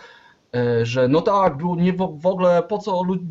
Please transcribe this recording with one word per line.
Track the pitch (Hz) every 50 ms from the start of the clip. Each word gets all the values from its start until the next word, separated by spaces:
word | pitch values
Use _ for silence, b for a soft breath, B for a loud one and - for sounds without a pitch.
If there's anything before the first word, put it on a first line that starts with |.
| B B B B B B B B _ _ -
e, | 123 120 120 120 117 117
że | 113 117 131 127
no | 123 143 165
tak, | 170 214 202 202 190 180 143
było | 139 170 180 180
nie | 165 175 185 180
w, | 175 185 - 156 147
w | 156
ogóle | 185 190 185 180 180 175 170 170
po | - 208
co | 208 - 214 190 180 180
lu-, | 180 190 185 175 165